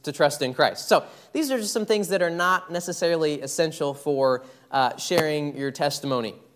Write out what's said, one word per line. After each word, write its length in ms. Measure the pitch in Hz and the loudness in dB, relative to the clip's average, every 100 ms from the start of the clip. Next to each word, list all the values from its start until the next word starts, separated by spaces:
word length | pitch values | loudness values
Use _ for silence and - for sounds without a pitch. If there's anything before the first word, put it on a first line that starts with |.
to 100 | - | -8
trust 300 | - 147 143 | 2 2 2
in 100 | 131 | -2
Christ. 360 | 123 131 - - | 2 2 2 2
So 160 | 208 - - - | 2 2 -10 -8
these 180 | 294 294 | -4 -2
are 80 | 254 | -2
just 140 | 208 | -2
some 140 | 233 208 | -2 0
things 220 | 214 180 | 0 0
that 120 | 190 | 0
are 100 | 175 | 0
not 400 | 170 180 185 - | 2 2 2 0
necessarily 720 | 170 175 175 170 165 156 147 | -6 -6 -2 0 2 0 -2
essential 540 | 139 - 165 156 143 | -4 0 0 0 -4
for, 500 | 139 147 139 131 127 - - - | -2 -2 2 4 2 -2 -20 -4
uh, 260 | 135 127 - | 0 2 0
sharing 600 | - 175 156 151 147 135 | -2 0 0 0 -4 -4
your 140 | 139 | -6
testimony. 640 | 131 147 139 139 127 110 - - | -2 -2 -2 -2 -2 -4 -8 -18